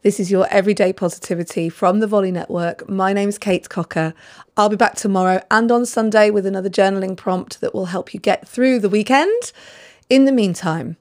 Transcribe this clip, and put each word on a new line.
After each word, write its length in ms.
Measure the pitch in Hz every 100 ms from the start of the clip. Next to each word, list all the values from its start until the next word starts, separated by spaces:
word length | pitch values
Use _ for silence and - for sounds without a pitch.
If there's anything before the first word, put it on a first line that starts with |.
This 180 | 196 202
is 120 | 185
your 160 | 190 190
Everyday 420 | 202 190 202 190
Positivity 760 | 190 175 - - 175 170 - 165
from 320 | - 190 196
the 60 | 220
Volley 260 | 208 190
Network. 560 | 180 - 175 170 - -
My 240 | 190 190
name's 240 | 196 202 202
Kate 320 | 202 180 -
Cocker. 460 | - 165 - 160 165 - - - -
I'll 140 | 208
be 60 | 208
back 180 | 233
tomorrow 480 | - 208 190 185 185 -
and 200 | 214 233
on 140 | 240
Sunday 460 | 240 - 220 214 214
with 160 | 208 190
another 240 | 196 190
journaling 440 | 185 196 196 190
prompt 460 | 185 - 185 - -
that 140 | -
will 100 | 220 185
help 280 | 185 -
you 60 | 202
get 280 | 202 - -
through 300 | - 254 254
the 100 | 202
weekend. 640 | 208 208 269 339 466 494 - - - - _ _
In 160 | 262
the 80 | 269
meantime, 640 | 262 202 170 165 160 120 165